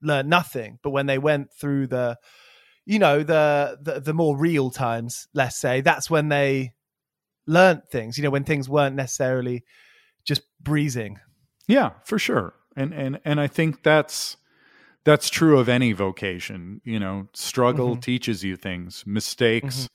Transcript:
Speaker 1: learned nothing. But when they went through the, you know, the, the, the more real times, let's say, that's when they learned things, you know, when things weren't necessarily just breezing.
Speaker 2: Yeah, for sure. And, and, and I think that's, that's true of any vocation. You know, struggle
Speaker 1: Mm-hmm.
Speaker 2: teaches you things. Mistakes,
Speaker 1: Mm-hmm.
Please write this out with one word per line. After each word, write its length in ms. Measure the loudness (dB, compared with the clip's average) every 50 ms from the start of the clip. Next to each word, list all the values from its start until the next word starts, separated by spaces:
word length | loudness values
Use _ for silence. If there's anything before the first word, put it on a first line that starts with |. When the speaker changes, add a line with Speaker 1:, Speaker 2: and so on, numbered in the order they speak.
Speaker 1:
learned 280 | -4 -2 0 0 0 2
nothing. 500 | 2 2 2 0 -6 -10 -10 -10 -12 -10
But 100 | -6 -4
when 140 | -2 -2 0
they 120 | 0 0 0
went 340 | 2 2 0 0 -2 -8 _
through 340 | -8 -4 -2 -2 -2 -2 -2
the, 300 | -2 -2 -2 -4 -4 -8 _ _ _ -20 -20 -20 _ _ _ _ _ _ _
you 120 | -2 0 4
know, 240 | 4 4 4 4
the, 560 | 2 2 2 4 4 4 2 2 0 -2 -4 -8
the, 180 | -8 -8 -6 -6
the 140 | -4 -4 0
more 240 | 0 2 2 2 2
real 340 | 0 0 2 2 0 -2
times, 560 | -2 -4 -2 -2 -2 -4 -6 -8 -10 -12 -14 _ -2
let's 240 | -2 -2 -2 -2 -4
say, 240 | -2 0 0 2
that's 280 | 4 2 2 2 0 0
when 200 | 0 0 2 2
they 440 | 2 2 2 2 0 -2 -4 -6 -10 _ _ _ _ _ _ _ _ _ _ _ _ _ _
learned 360 | 0 4 6 6 6 6 2 -2 -8
things, 260 | -8 -6 -6 -6 -6 -4
you 60 | -2
know, 60 | 0
when 160 | 0 0 -2
things 240 | -2 -2 -2 -2 0
weren't 260 | 0 2 2 2 0
necessarily 680 | -4 -6 -6 -4 -2 -2 0 0 0 -2 -4 -6 -6 -8 _ _ _ _ _ _ _ _ _ _ _ -6
just 180 | -4 -4 -4 -6 _ _ _
breezing. 580 | -4 -2 0 0 0 0 -2 -4 -6 -8 -10 -14 _ _ _ _ _ _ _ _ _ 2
Speaker 2:
Yeah, 240 | 4 4 4 2 -2 -8 _
for 120 | -4 -4 -2
sure. 360 | 0 0 0 0 0 -2 -6 _ _ _ -8 -6
And, 160 | -6 -6 -4
and, 260 | -6 -6 -6 -6 -6 -4
and 160 | -2 0 0
I 60 | 0 0
think 360 | 0 0 0 0 -2 0 2
that's, 540 | 4 4 4 4 0 -4 -8 -8 -10 -10 -14 _ _ _ _ _ _ _ _ _ _ _ _ 4
that's 260 | 4 4 4 4 0
true 300 | 0 2 6 6 6 6
of 80 | 6 4
any 240 | 4 2 4 2
vocation. 880 | 2 0 -2 -4 -4 -4 -6 -6 -6 -6 -8 -12 -12 -12 -12 -14 -14 -14 -10
You 140 | -6 -6 -4
know, 280 | -4 -4 -6 -8 -10 -12 -12
struggle 580 | -12 -10 -6 -2 2 2 2 2 2 0 -2
Speaker 1:
Mm-hmm. 80 | -2 -4
Speaker 2:
teaches 440 | -4 -4 -4 -4 -2 -4 -4 -4 -4
you 120 | -6 -6
things. 480 | -6 -6 -8 -8 -8 -10 -12 -14 -14 -10
Mistakes, 720 | -6 -4 -4 -4 -4 -2 0 2 2 2 2 -2 -4 -8
Speaker 1:
Mm-hmm. 100 | -8 -10 -10 _